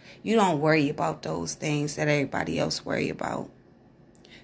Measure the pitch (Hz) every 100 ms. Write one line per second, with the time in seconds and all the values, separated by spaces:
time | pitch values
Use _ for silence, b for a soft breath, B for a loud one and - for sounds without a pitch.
0 | B B - 226 185 151 156 156 143 151
1 | 160 156 160 160 165 - 156 147 147 151
2 | 151 147 139 170 160 160 160 - - -
3 | - - - - - - _ _ - -
4 | - - B B